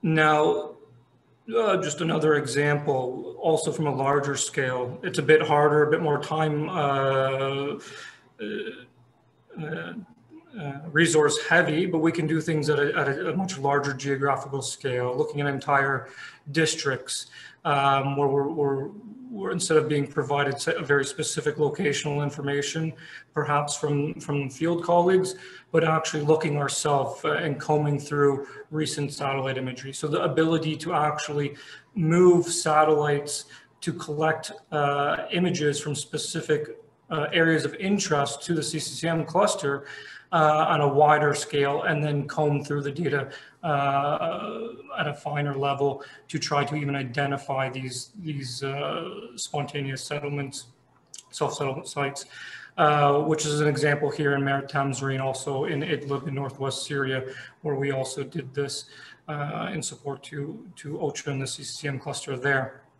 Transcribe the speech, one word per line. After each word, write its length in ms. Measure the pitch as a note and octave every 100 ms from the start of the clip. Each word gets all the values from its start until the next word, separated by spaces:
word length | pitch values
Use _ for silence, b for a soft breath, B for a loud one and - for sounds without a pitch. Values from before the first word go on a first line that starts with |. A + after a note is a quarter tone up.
now, 720 | - D#3 D#3 D3+ D#3 - - - - - _ _ _ _ -
uh, 220 | A3+ A3 F#3
just 240 | D3+ -
another 360 | E3 D#3+ D3+ D3
example, 1000 | C3 C3+ D3 D3 D3 C3 B2 A#2 A2 -
also 320 | E3 D#3 -
from 160 | - D3+
a 60 |
larger 440 | C3 C#3 C#3+ C#3+ C3+
scale. 600 | - - C3 B2+ B2 -
It's 160 | - -
a 20 |
bit 200 | C#3+ D#3
harder, 420 | - D3 D3+ D3+ C#3
a 40 |
bit 100 | D#3
more 200 | D#3+ C#3+
time, 480 | - D#3 D#3 D3 D#3
uh, 1080 | F3+ C#3+ C#3 C3+ C3+ C3+ C3+ C3+ C#3 C#3 - B B B B B _
uh, 1500 | G#2 G#2 - - B2+ _ _ _ _ _ _ - D3+ E3 E3 F3 F#3 - _ D#4+ _ B3
uh, 220 | D3 C#3 E3
resource 540 | D3+ E3 D#3 D3 D3 -
heavy, 380 | E3+ E3+ D#3 F#3
but 120 | E3
we 160 | E3
can 140 | E3 D#3
do 120 | D#3+
things 300 | D3+ D#3 C#3+
at 100 | C#3+
a, 180 | C#3+ F3+
at 120 | D3
a, 220 | D#3+ F3+
a 40 | E3+
much 220 | F#3 C#3
larger 360 | C#3 C#3+ C#3
geographical 680 | C3 C#3 C3+ C#3 C3+ C#3 C3+
scale, 520 | B2+ - C3+ B2 B2 B2+
looking 240 | D3 D3
at 60 | C#3+
entire 600 | C3+ - C#3 C#3 C3+ C3 B B B -
districts, 720 | C#3+ D#3 - C#3+ C3 - - - B B B E3
um, 500 | C#3+ C#3 C#3 C#3 C#3
where 140 | C#3+
we're, 180 | C#3 C#3
we're, 400 | E3 C#3 C#3 C#3+ - - - -
we're, 220 | A3 F#3+
instead 260 | F3+ - D#3
of 100 | D3+
being 200 | D3 C#3
provided 520 | - C3+ C#3+ C#3 C3
se-, 160 | - E3
a 60 |
very 240 | C#3 C#3+ C3+
specific 520 | - D3+ - D3 D3
locational 680 | D3 D3 G3 C#3 D3+ C#3+
information, 680 | D3 C#3+ C#3 C#3+ C#3+ D#3+ D#3+ - B B B
perhaps 440 | - D3 D3 D3 -
from, 380 | D3+ C#3+ D3 -
from 340 | - C#3+ C3+
field 340 | - E3 E3+
colleagues, 520 | E3+ F3 F3 F#3 - - B B B
but 120 | D#3+
actually 400 | D#3+ D#3+ - D#3
looking 340 | D3 D#3 D3 D3
ourselves, 680 | C#3 - D3+ C#3 A2 -
uh, 100 | D3
and 260 | D3+ E3+ C3+
combing 400 | - D3+ D3 C#3+
through 480 | - D3 C#3+ C#3 C#3 B B
recent 420 | D#3 D3+ - C#3+
satellite 420 | - C#3+ C3+ C3 C3
imagery. 380 | B2+ A#2+ C3+
So 140 | C3+ D3+
the 160 | D#3+
ability 540 | F3 C#3+ D#3+ E3 D#3 D3+
to 160 | E3
actually 640 | E3 D3+ D3 - D3 C#3+ C#3+ B B B
move 540 | G#3+ D#3+ E3+ F3+ F3 -
satellites 960 | - D#3+ D3+ D#3 D3+ D3 C#3+ C#3 - - B B _
to 120 | -
collect, 580 | E3+ - D3+ D#3 D#3 - - _
uh, 560 | D#3 C#3+ C#3+ C#3+ D#3 -
images 480 | F3+ F3 D3+ D3 C#3+
from 140 | D3+
specific, 840 | C#3+ - - - E3 - D3+ D3+ - - _ _
uh, 160 | D#3 D3+
areas 340 | F3+ E3 D#3+ C3+
of 100 | -
interest 640 | F#3+ G3+ - D3 C#3 -
to 120 | - E3
the 80 |
C 160 | D3 D#3
C 160 | - -
C 120 | E3
M 180 | E3 D3+
cluster, 600 | F3 G#3 - C#3+ C#3 B B B B B
uh, 340 | E3+ D3+ D3+ D#3
on 120 | D#3
a 60 | C#3+
wider 460 | C3+ D3+ D3+ D3
scale, 480 | - - D3 C#3 D3
and 200 | - D3+
then 240 | D3+ D3 D3
comb 360 | - D3+ C#3+
through 180 | C#3+ D3
the 80 | C#3+
data, 400 | C#3 D#3+ C#3 - B B B
uh, 1040 | E3+ C#3+ C#3 C#3 D3 D3+ E3 F3+ G#3 A3+ A3+ - - -
at 100 | D3
a 60 |
finer 420 | C#3 D3+ D3 D3 C3+
level 480 | C#3 C3+ C#3+ C#3 B B _
to 100 | D#3
try 260 | - C#3+
to 120 | C#3+ D3+
even 200 | C#3+ C#3
identify 720 | C3 A#2 C#3+ C#3 - C3+ C3
these, 440 | C3 C3 B2 - G#3+
these, 420 | E3 C#3 C3 A#2+
uh, 460 | C3+ C#3 D3 E3 F3 G3+ A#3 B3
spontaneous 680 | - D3 C#3 D3 C#3 C3
settlements, 640 | - D3 C#3+ C#3+ C#3 - - _ _ _ _ - _
self-settlement 560 | - D3 - C#3 C3 -
sites, 380 | - C#3 - - B B B B -
uh, 420 | D3+ D3 D3 C#3+
which 220 | D3+ D#3
is 160 | D3+ D3
an 80 | D3+
example 440 | C3 D3 C#3+ D3
here 240 | C#3+ D3 C#3
in 80 |
Maritime 480 | C#3 C#3 C#3 D3 C#3
Zareen, 280 | C3 C3+ C3+
also 460 | C3+ C3 - C3+ D#3+
in 160 | D3
Idlib 460 | D#3 D3 C#3 C#3 D3
in 80 | C3+
northwest 500 | C#3 - C3+ - -
Syria, 400 | C#3+ C3 C3 C3 B B B
where 100 | D#3
we 160 | C3+ C#3
also 340 | C3+ C3 -
did 300 | C3 E3+ C3
this, 320 | C#3 C#3 - - B B B -
uh, 440 | D3 D3 E3 E3
in 80 | F3+
support 400 | - - C#3+ C3+
to, 400 | - D3+ C#3+ - F#3+ -
to 240 | C#3+ D#3
ocha 260 | D#3 - -
and 100 | C3+
the 60 | C3+
C 160 | -
C 100 | C#3
C 140 | - D3
M 100 | C3
cluster 400 | D3+ C3+ - B2+
there. 460 | C3+ C3+ A2 - _